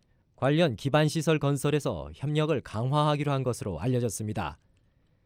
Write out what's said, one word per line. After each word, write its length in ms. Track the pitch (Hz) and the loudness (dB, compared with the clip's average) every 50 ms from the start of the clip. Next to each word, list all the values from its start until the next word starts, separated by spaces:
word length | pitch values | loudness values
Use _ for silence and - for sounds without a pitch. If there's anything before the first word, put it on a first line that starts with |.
| _ _ _ _ _ _ _ | _ _ _ _ _ _ _
관련 400 | - 123 135 147 160 175 160 113 | -2 0 2 4 4 4 2 2
기반 320 | 95 - 139 123 151 156 151 | -2 -2 0 2 4 4 2
시설 300 | - 165 147 165 160 151 | 2 0 2 2 2 2
건설에서 720 | 143 139 143 135 - 151 143 151 - 147 107 80 67 73 80 | 2 0 0 0 0 0 0 0 0 -2 -4 -4 -6 -10 -10
협력을 460 | - - 143 151 151 151 151 160 123 | -8 -6 -2 0 0 2 2 0 -2
강화하기로 720 | - - - 107 117 131 143 151 151 151 147 143 147 147 143 | -2 -4 -4 -4 -2 0 2 2 4 2 2 0 0 0 -2
한 100 | 135 131 | 0 0
것으로 380 | 123 117 - - 104 90 73 | -2 -2 -4 -4 -6 -4 -4
알려졌습니다. 800 | 85 131 127 123 120 117 98 - 110 107 104 - - 80 71 - _ _ _ _ _ _ _ _ _ _ _ _ _ | -2 0 0 0 0 0 -2 -4 -6 -6 -4 -4 -6 -6 -8 -10 _ _ _ _ _ _ _ _ _ _ _ _ _